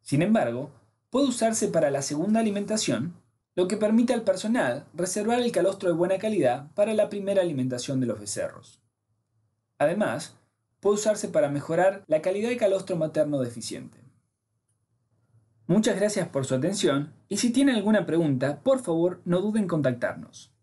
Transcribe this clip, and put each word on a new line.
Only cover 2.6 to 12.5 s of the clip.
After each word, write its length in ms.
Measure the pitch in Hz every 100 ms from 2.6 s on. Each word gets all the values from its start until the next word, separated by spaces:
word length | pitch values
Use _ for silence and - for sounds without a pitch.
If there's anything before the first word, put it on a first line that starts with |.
| 202 214 - 113 156 175 _ _ _ -
lo 120 | 180
que 80 | 202
permite 380 | 214 220 240
al 80 | 233
personal 640 | 226 185 214 240 147 104 -
reservar 460 | 160 175 - 208 240
el 120 | 233
calostro 380 | 185 185 196 190
de 60 | 165
buena 200 | 175 190
calidad 560 | 220 208 131 127 143
para 220 | - 208
la 160 | 214 202
primera 320 | 208 196 196
alimentación 580 | 175 143 127 123 - 135
de 60 | 123
los 120 | 104
becerros. 600 | 101 104 85 - - _ _ _ _ _ _ _ _ _ _ _
Además, 600 | 147 185 185 120 - - _ _ _ _
puede 140 | 196
usarse 340 | 208 214 208 202
para 220 | 208 180
mejorar 540 | 143 139 165 185 147 -
la 160 | 156
calidad 260 | 185 202
de 80 | 226